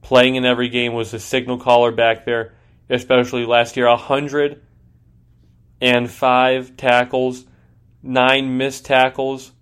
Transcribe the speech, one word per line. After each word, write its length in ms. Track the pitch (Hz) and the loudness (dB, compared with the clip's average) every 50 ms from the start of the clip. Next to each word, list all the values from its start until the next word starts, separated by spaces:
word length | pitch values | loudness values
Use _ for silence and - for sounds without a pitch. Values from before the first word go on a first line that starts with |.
Playing 340 | _ - 131 127 123 131 127 | _ 4 4 4 4 4 2
in 100 | 131 127 | 0 0
every 240 | 127 123 120 123 120 | -2 0 0 -4 -4
game, 240 | 113 123 120 120 117 | -4 -4 -4 -4 -4
was 200 | 117 113 95 - | -6 -8 -8 -10
a 60 | 110 | -14
signal 380 | 101 - - 131 127 123 127 123 | -12 -6 -6 -6 -4 -4 -8 -6
caller 340 | - 127 123 120 120 120 | 0 2 4 4 4 2
back 340 | 113 110 117 113 113 113 - | 2 2 2 2 0 -2 -4
there, 280 | - 120 117 113 113 _ _ _ _ _ _ _ _ | -6 -4 -4 -6 -8 _ _ _ _ _ _ _ _
especially 560 | 127 123 123 - 131 127 123 123 - 123 120 | -4 -4 0 2 2 2 2 0 -4 -6 -2
last 300 | 113 120 120 117 117 - 131 | 2 2 2 2 0 -2 0
year. 100 | 123 120 | 2 2
A 100 | 120 117 | 2 2
hundred 640 | - - 139 139 147 147 135 147 147 143 147 - _ _ _ _ _ _ _ _ _ _ _ _ _ _ _ _ _ _ _ _ _ _ _ _ | 0 -2 -2 -2 -2 -4 -2 -2 -2 -2 -4 -8 _ _ _ _ _ _ _ _ _ _ _ _ _ _ _ _ _ _ _ _ _ _ _ _
and 280 | 127 127 123 123 120 120 | 0 2 2 2 0 -4
five 680 | - - - 127 123 127 127 127 131 131 127 127 - - | -8 -2 0 2 2 2 2 2 0 -2 -4 -10 -18 -6
tackles, 680 | - 131 123 123 123 123 - 131 127 127 127 127 - _ _ _ _ _ _ _ _ _ _ _ | 0 2 2 2 2 0 -2 -2 -2 -2 -4 -8 -16 _ _ _ _ _ _ _ _ _ _ _
nine 560 | _ 131 127 131 123 127 131 135 135 131 127 127 | _ -4 0 0 2 2 2 0 -2 -4 -4 -4
missed 280 | 131 139 135 - - | -4 -4 -6 -10 -6
tackles 680 | - 139 131 127 131 127 - 135 135 135 127 - - _ _ | 0 2 2 2 2 0 -4 -6 -6 -6 -10 -12 -20 _ _